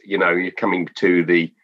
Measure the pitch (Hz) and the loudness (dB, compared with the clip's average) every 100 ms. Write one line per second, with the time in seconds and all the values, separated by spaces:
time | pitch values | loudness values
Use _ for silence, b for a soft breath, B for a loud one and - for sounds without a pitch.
0 | 98 95 90 87 90 - 104 92 82 - | -6 -2 0 0 -4 -4 -4 -2 -4 -2
1 | 95 87 82 87 80 _ | 2 2 2 0 0 _